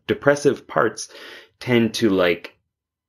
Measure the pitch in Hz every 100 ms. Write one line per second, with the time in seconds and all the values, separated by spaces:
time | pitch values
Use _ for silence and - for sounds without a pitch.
0 | - - - 143 143 113 - - 120 107
1 | - - - - - _ - 120 113 107
2 | 113 95 87 85 - _ _ _ _ _